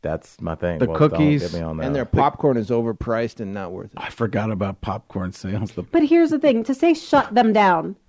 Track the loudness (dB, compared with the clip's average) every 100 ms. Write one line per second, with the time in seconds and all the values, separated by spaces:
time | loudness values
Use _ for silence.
0 | -6 -8 -8 -12 -8 -4 -4 -2 -2 2
1 | 0 4 2 2 0 -6 -6 -6 -4 -4
2 | -2 2 0 2 0 0 0 -2 -2 -4
3 | -4 -2 -4 -6 -10 -8 -8 -10 -14 -12
4 | -14 -4 -4 -2 -2 -2 -4 -4 -6 -8
5 | _ -6 -6 -8 -6 -4 -4 -8 -2 0
6 | 4 4 4 4 2 2 0 0 2 2
7 | 2 2 4 2 4 6 4 4 0 -10